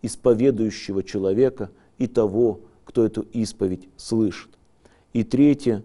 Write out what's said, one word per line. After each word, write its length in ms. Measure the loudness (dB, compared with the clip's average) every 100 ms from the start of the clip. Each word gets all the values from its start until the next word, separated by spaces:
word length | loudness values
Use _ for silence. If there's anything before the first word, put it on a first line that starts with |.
исповедующего 1000 | -10 -2 2 4 4 2 -2 -4 -6 -6
человека 680 | -6 -2 0 2 0 0 -10 -14 _ -6
и 100 | -4
того, 540 | 0 0 2 0 0 -10 _
кто 200 | -6 0
эту 180 | 0 0
исповедь 640 | -6 -4 -6 -2 -4 -4 -10 -20
слышит. 540 | -4 -2 0 -4 -14 _ _ _ _ _ _
И 120 | -6
третье, 600 | -2 4 4 4 0 -4